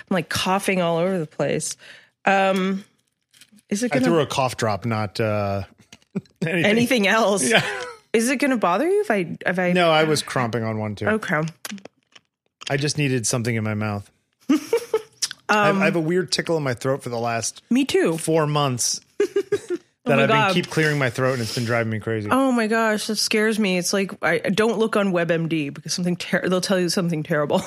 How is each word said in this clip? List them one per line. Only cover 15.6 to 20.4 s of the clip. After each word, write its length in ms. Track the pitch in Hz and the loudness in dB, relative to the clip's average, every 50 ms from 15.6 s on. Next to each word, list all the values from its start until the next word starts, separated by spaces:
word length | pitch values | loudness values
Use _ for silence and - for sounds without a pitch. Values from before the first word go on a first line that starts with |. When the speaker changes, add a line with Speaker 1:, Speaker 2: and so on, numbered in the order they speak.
| 208 202 196 | 4 4 4
Speaker 1:
Um, 60 | 196 | 4
Speaker 2:
I 40 | 196 | 2
have 120 | - - 170 | 2 2 2
a 40 | |
weird 300 | 160 156 175 185 165 - | 0 0 0 0 0 -2
tickle 240 | - - 156 - 170 | -2 -4 -2 0 0
in 80 | 160 147 | 0 0
my 100 | 135 120 | -2 -4
throat 300 | - - 131 135 131 - | -2 -2 -2 -2 -2 -4
for 60 | 123 | -6
the 100 | 117 117 | -6 -4
last 440 | 117 117 117 113 110 - - - _ - | -2 -2 -2 -2 -4 -6 -8 -10 _ -2
Speaker 1:
Me 140 | 226 262 285 | 0 0 0
too. 340 | - - 381 349 190 165 160 | 2 0 0 2 2 0 -2
Speaker 2:
four 300 | - - 160 165 151 147 | -2 0 2 2 2 2
months 540 | 147 147 143 135 123 117 - - - - _ _ | 2 2 2 0 0 0 -2 -4 -4 -6 _ _
Speaker 1:
<laughs> 80 | _ - | _ -4
Speaker 2:
that 640 | 403 - - 403 381 - 403 392 - - 359 - _ _ _ _ - 247 | -4 -2 0 -4 -2 -2 -4 -6 -4 -6 -8 -8 _ _ _ _ -2 0
Speaker 1:
Oh 80 | - 135 | 2 2
my 40 | 135 | 4
Speaker 2:
I've 40 | 139 | 4
been 100 | 220 | 4
Speaker 1:
God. 160 | 220 | 2